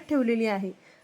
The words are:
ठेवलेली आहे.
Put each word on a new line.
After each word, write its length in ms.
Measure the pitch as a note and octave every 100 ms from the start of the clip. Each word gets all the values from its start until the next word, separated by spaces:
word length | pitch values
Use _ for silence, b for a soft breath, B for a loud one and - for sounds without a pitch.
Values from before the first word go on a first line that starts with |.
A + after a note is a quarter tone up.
| -
ठेवलेली 360 | D4 A#3 A#3 A3+
आहे. 260 | G3+ F#3+ F#3 b b